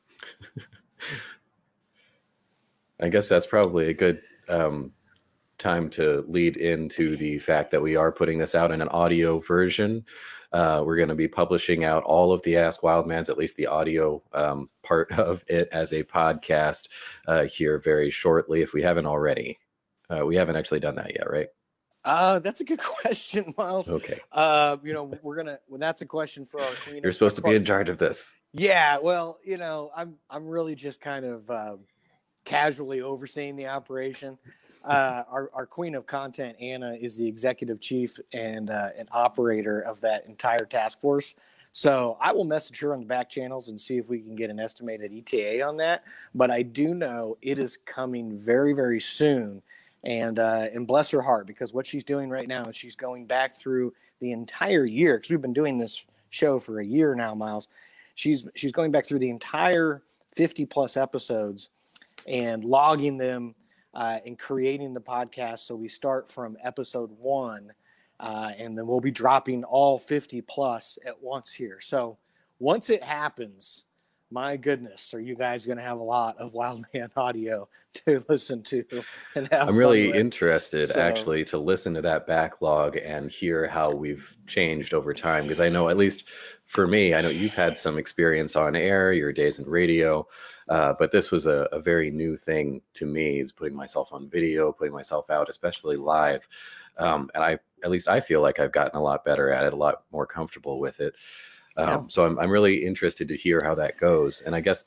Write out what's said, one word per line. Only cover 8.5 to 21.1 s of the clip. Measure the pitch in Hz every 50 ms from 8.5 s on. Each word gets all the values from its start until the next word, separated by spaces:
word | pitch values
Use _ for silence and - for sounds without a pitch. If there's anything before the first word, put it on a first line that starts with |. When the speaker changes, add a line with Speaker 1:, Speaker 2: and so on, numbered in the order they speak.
| -
Speaker 2:
out | 82 85 82
in | 80 80
an | 78 73
audio | - 85 85 85 85 85 82 82 82 80
version. | - - 87 90 92 90 - - 107 104 113 113 113 - - - - - - - - _
Uh, | - 85 82 80 78 76 76
we're | 80 82
gonna | 85 82 78 78
be | 80 80 80
publishing | - 92 87 85 90 85 - - 85 82 80
out | 80 78 80 -
all | - 78 87 90 90
of | 90 87
the | - 85 85
Ask | 85 85 82 80 -
Wildmans, | - 82 82 85 80 82 82 82 80 -
at | - 73
least | 82 80 -
the | - 73
audio, | - 76 78 80 80 80 80 78 76 76 71 - _ -
um, | 73 73 73 69 71 69 - _ _
part | - - 85 80 82 -
<laughs> | - 117
of | 95 85 85 85 - -
it, | 87 85 85 -
as | 82 80 80 -
a | 78 78 73
podcast, | - - 85 80 80 78 78 - - 78 76 76 76 78 - - - - - - - - - -
uh, | 80 80 80 71
here | 73 - - 80 76 76 71
very | - 80 76 76 73 73
shortly, | - - - 85 80 82 - - 80 82
if | 76 - -
we | 73
haven't | 80 87 85 85 73
already. | 73 76 73 76 73 - - - - - - _ _ _ _ _ _ _ _ _ -
Uh, | 85 76 71
we | 78 85
haven't | 92 87 82 78
actually | 78 76 - 78 76
done | 73 73 -
that | - - -